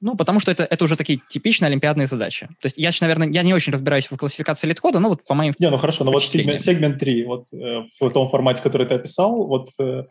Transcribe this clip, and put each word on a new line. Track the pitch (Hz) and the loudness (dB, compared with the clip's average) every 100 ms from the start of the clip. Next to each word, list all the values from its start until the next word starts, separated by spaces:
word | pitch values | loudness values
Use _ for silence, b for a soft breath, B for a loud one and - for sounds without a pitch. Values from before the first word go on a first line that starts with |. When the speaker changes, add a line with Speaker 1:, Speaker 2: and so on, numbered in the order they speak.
Speaker 1:
Ну, | 202 233 | -4 -2
потому | 160 208 | 0 2
что | 196 | 2
это, | 180 165 | 0 -2
это | 170 | 0
уже | 165 156 | 0 0
такие | 151 139 - | -2 -4 -6
типичные | - 220 226 156 | -4 -2 0 2
олимпиадные | 143 147 151 135 | 2 0 0 0
задачи. | 127 98 - - - | -2 -4 -6 -14 -8
То | 135 | -6
есть | - | -2
я | 165 | -2
ж, | 170 | 0
наверное, | 165 160 160 | 0 2 0
я | 156 | 2
не | 175 | 2
очень | 185 147 | 2 2
разбираюсь | 139 139 143 131 | -2 0 0 0
в | 131 | -4
классификации | 143 - 151 143 156 | -6 -4 -4 -2 -2
лид-кода, | 170 - 190 | 0 2 2
но | 214 | 2
вот | 170 - | 0 0
по | |
моим | 139 156 139 | 0 0 2
Speaker 2:
Не, | 170 | 2
ну | 135 | 2
хорошо, | 151 156 | 0 0
но | 135 | 2
вот | 139 | 2
сегмент, | 139 160 143 147 | 2 0 0 0
Speaker 1:
впечатлениям. | - 175 151 | 2 2 2
Speaker 2:
сегмент | 139 | 0
три, | 139 120 | 0 0
вот, | 120 123 - | -2 -6 -10
э, | 123 123 120 113 - | -12 -8 -8 -8 -2
в | 127 | 0
том | 135 131 | 2 2
формате, | 135 127 123 | 2 2 0
который | 139 131 127 | 0 0 2
ты | 127 | 0
описал, | - - 196 233 165 | -2 0 0 0 0
вот, | 131 131 - | -2 -4 -6
э, | 135 131 131 | -4 -4 -8